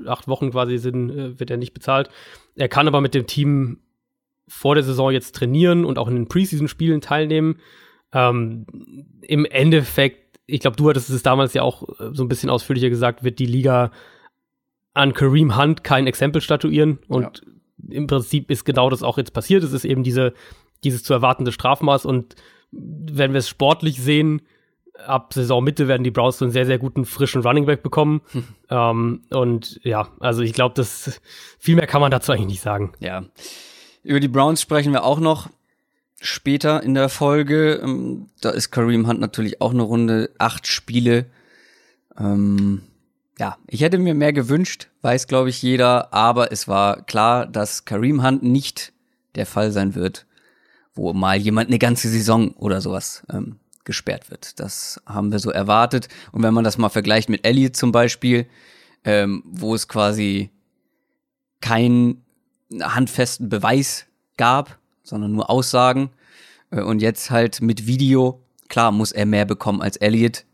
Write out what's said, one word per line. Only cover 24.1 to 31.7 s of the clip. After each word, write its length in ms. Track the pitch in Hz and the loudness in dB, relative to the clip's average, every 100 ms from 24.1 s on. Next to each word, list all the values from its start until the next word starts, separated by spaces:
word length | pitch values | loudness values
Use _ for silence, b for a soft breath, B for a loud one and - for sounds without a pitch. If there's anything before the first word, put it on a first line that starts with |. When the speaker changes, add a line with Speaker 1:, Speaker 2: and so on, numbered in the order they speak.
| 151 156 151 - _ _ _ _ - 113 | 2 2 0 -6 _ _ _ _ -16 -6
Speaker 1:
ab 260 | 131 - | -6 -4
Saisonmitte 540 | 135 120 123 135 147 135 | -4 0 2 2 0 0
werden 160 | 127 | 0
die 80 | 127 | 0
Browns 300 | 120 123 - | 0 0 0
einen 80 | 127 | -2
sehr, 140 | 127 127 | 0 0
sehr 100 | 127 | 0
guten 280 | 131 135 120 | -2 -4 -4
frischen 360 | - 139 131 | -2 -2 0
Running 240 | 120 143 143 | 2 2 2
Back 160 | 139 | 0
bekommen. 400 | 139 156 151 151 B | 0 0 2 0 B
Speaker 2:
<laughs> 100 | 131 120 B - | -10 -10 B -4
Speaker 1:
Ähm, 540 | 123 117 113 117 120 - | 0 2 2 -2 -4 -4
und 480 | 131 120 117 - - | 0 0 0 -6 -8
ja, 260 | 127 107 104 - | -4 -4 -4 -6
also 220 | 123 117 | -4 -2
ich 100 | 113 | -2
glaub, 220 | 123 123 135 | 0 0 0
das, 440 | 117 - 135 - B B B B | -4 -6 -12 -14 B B B B
viel 160 | - | 2